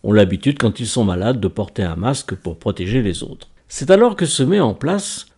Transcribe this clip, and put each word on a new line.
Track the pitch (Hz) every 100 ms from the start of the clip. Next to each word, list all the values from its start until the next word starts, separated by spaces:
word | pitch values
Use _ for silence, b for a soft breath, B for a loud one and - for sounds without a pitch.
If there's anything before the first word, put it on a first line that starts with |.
ont | 110
l'habitude, | 107 98 95 - 143
quand | 117 101
ils | 113
sont | -
malades, | 104 90 104 131
de | 98
porter | - 98 -
un | 92 82
masque | 107 139 -
pour | 92 - 82
protéger | - 98 90 123
les | 104 85
autres. | - - - - -
C'est | - 139
alors | 190 240 196
que |
se | 165 -
met | 135 202
en | 139
place | 95 139 196 - - -